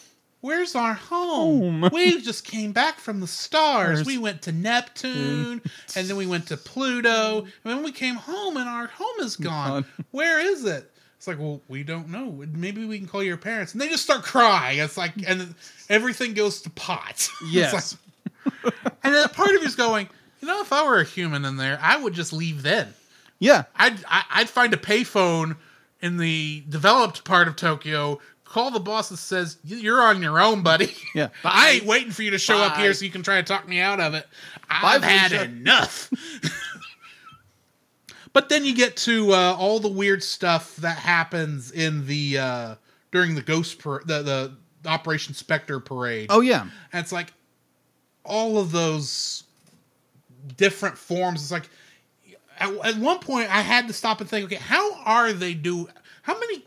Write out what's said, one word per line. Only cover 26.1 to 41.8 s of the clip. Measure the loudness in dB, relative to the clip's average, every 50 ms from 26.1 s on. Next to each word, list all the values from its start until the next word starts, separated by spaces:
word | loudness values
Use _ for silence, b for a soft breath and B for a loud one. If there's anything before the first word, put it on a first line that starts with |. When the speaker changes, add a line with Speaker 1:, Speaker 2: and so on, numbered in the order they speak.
| -2
Speaker 1:
the | -2 -2 0 0 -2 -4 -4 -8 -10 -10
developed | -8 -4 2 6 6 6 6 6 2 0 -6 -2
part | 2 4 4 4
of | 2 0
Tokyo, | 0 0 0 0 0 -2 -4 -2 -2 0 -2 -4 -6 b b b b _
call | -4 -2 -2 0 0
the | -2 -4
boss | -4 -2 -4 -4 -4 -6
that | -10
says, | -12 -8 -4 -4 -4 -4 -4 -8 -12 -14 -12
"Y-, | -10
you're | -4 0 2 4 6
on | 8 6 6 4
your | 2 2 4 6
own, | 6 6 4 4
buddy." | 4 4 4 4 4 0 -2 -8 -14
<laughs> | -6 -4
Speaker 2:
Yeah. | -2 -2 -2 B B -2
Speaker 1:
"I | 4 6 8 8 8
ain't | 6 4 4
waiting | 2 2 2 2 -2
for | -6 -6 -4
you | -2
to | -2
show | 0 2 4 4
up | 4 4 4 2
Speaker 2:
Bye. | 2 2
Speaker 1:
here | 2 2
so | 0 -4
you | -6
can | -8 -6 -2
try | 0 0
to | 0 2
talk | 0 -2 -4 -4
me | -2 -2 0
out | 0 2 2 0
of | 0 0 -2
it. | -4 -8 -10 B B B B B B B -4
Speaker 2:
Bye, | -2 2 4
Speaker 1:
I've | 6 6 6 6
had | 6 6 6 6 4
Speaker 2:
Felicia. | 2 0 -2 -4
Speaker 1:
enough." | -6 0 4 4 6 6 4 2 -2 -8 -8 -6 -6
<laughs> | -6 -6 -10 -10 -8 -6 -6 -6 -6 -10 -12 -12 -14 -16 -18 -20 B B B B B B B B B B _ _ _ _ _ _ _ _ _ _ _ _ B B B B B
But | 2 2 4 4
then | 2 2 2
you | 2 2
get | 2 2 2 0
to, | 0 0 0 2 2 4 4 6
uh, | 6 6 4 2
all | 2 2 2 2 2
the | 0 -2
weird | 0 0 2 2 2 0 -2
stuff | -6 -6 -2 0 2 2 2 0 -6 -10
that | -6 -6 -4 -4 -2
happens | 0 2 2 2 2 0 -4 -4 -4 -4 -6 -8 -10 -10
in | -6 -4